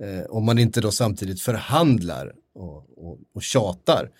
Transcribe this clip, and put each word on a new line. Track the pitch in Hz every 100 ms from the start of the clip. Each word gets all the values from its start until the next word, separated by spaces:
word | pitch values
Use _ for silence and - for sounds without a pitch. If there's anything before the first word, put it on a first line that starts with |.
Eh, | 101 92 -
om | 110
man | 110 117
inte | 113 117
då | 104
samtidigt | - 113 98 95 92
förhandlar | - 110 - 147 165 113 87 69 69 - _
och, | - 90 76
och, | - _ 85 - -
och | 101
tjatar. | - 135 101 87 - 131 67